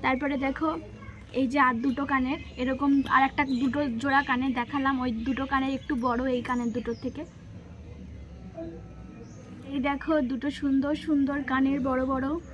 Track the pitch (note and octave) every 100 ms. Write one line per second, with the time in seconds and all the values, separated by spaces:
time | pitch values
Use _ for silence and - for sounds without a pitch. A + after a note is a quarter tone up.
0 | B3+ C4 C#4+ C#4 C4+ C4+ D#4+ E4 - -
1 | - - - - C4+ C#4 C4 A#3 C4 B3
2 | C#4 C4+ B3+ D4+ - - B3+ C4 C#4+ C#4
3 | C4 B3+ C4+ - C#4 B3+ C4 C4+ D4 A3+
4 | C#4 C4+ C#4 B3 C4 B3 A#3+ C#4+ C4+ C4+
5 | B3+ A3+ A#3 B3 C4+ C4+ C4+ C4+ - C#4+
6 | B3 A#3+ C4 B3 A#3+ B3 A#3+ A3+ A3+ A#3
7 | C4 C#4 - - - - - - - -
8 | G3 - - - F#3 E3+ E4+ E4 - -
9 | - C#4 - - - - - C#4 C4+ C#4
10 | - D#4 B3+ B3 C#4 C#4 C#4 C4+ C#4 D4
11 | - D4 C4+ C#4+ B3+ B3+ C4+ C#4 C4 B3+
12 | C4 C4 C4+ D#4+ -